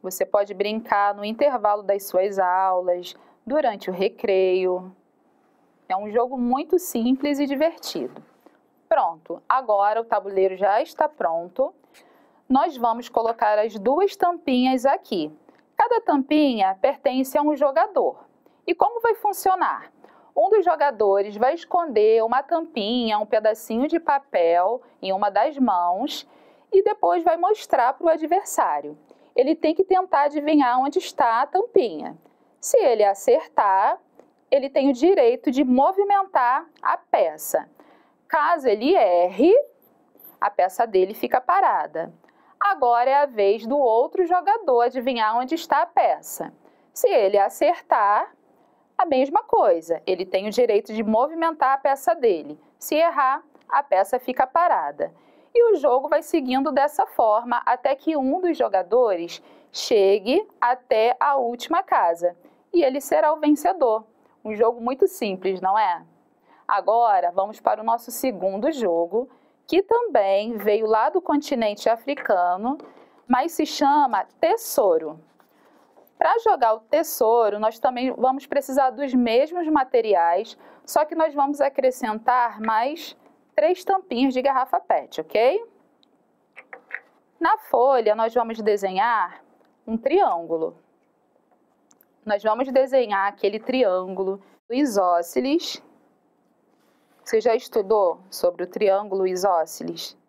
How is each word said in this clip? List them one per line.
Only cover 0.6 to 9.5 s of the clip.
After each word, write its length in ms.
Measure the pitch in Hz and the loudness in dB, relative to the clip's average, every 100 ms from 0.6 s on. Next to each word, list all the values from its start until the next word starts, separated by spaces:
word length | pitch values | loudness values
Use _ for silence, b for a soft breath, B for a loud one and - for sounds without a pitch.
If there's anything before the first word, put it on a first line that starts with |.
| 202 220 226 208 202 202 | -4 -4 -2 0 0 -2
no 80 | |
intervalo 580 | 208 226 294 247 208 208 | -8 0 0 2 0 -2
das 240 | 202 202 196 | -2 -4 -2
suas 320 | 180 196 196 | -2 -2 0
aulas, 760 | 180 180 190 185 180 180 175 - b b - | 0 0 0 -2 -2 -4 -6 -18 b b -6
durante 440 | 285 269 202 - | -2 -2 -4 -8
o 40 | |
recreio. 1000 | 180 196 233 226 190 190 185 185 180 185 185 _ _ _ _ _ _ _ _ _ | -4 -4 -4 -2 0 2 2 0 -4 -8 -20 _ _ _ _ _ _ _ _ _
É 80 | 208 | -6
um 160 | 208 | -2
jogo 260 | 214 247 262 | -2 -2 -2
muito 400 | 240 262 320 359 | -2 -2 0 -2
simples 640 | - 240 233 262 285 277 | -2 -4 0 0 0 -2
e 60 | 285 | -2
divertido. 760 | 277 311 330 - - 127 - - _ b b b _ _ | 0 -2 -2 -12 -10 -10 -12 -20 _ b b b _ _
Pronto, 520 | 311 190 160 _ 175 | 0 0 -4 _ -14
agora 540 | _ | _